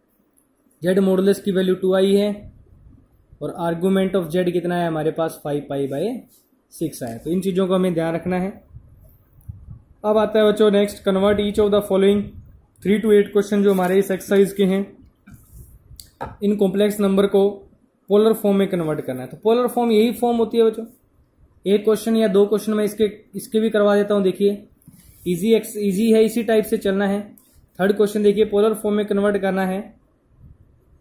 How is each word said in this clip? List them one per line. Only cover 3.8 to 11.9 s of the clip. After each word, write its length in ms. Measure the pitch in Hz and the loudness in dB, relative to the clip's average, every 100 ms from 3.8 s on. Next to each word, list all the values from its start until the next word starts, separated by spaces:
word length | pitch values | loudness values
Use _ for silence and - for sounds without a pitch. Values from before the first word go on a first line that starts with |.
| 185 190 190 196 | 0 0 0 -2
of 120 | 165 | -2
z 220 | 175 180 | -2 -2
कितना 240 | 175 175 175 | -2 -4 -4
है 100 | 170 | -4
हमारे 220 | 160 156 | -2 -4
पास, 280 | 151 160 160 | -2 -6 -6
five 220 | 156 147 143 | -8 -6 -6
pi 160 | 139 139 | -6 -4
by 160 | 135 196 247 - _ _ _ _ | -4 -6 -8 -14 _ _ _ _
six 300 | - 165 - | -10 -8 -8
आया। 160 | 123 117 | -12 -10
तो 120 | 151 | -6
इन 100 | 180 | -4
चीज़ों 260 | 185 185 190 | -2 -2 0
को 60 | |
हमें 180 | 190 185 | 0 0
ध्यान 200 | 165 165 | -2 -4
रखना 240 | 165 180 180 | -4 -4 -4
है। 120 | 190 - _ - - - - _ _ _ - - - - _ _ | -6 -10 _ -20 -20 -20 -20 _ _ _ -20 -20 -20 -20 _ _
अब 140 | 208 214 | -2 0
आता 200 | 214 220 | 0 2
है 80 | 214 | 2
बच्चों 240 | 208 214 | 4 2
next, 300 | 202 202 - | 2 0 -4
convert 360 | - 190 202 202 | -2 0 2 0
each 200 | 208 208 | -2 0
of 100 | 208 | 2
the 120 | 202 | 0
following 380 | 202 | 0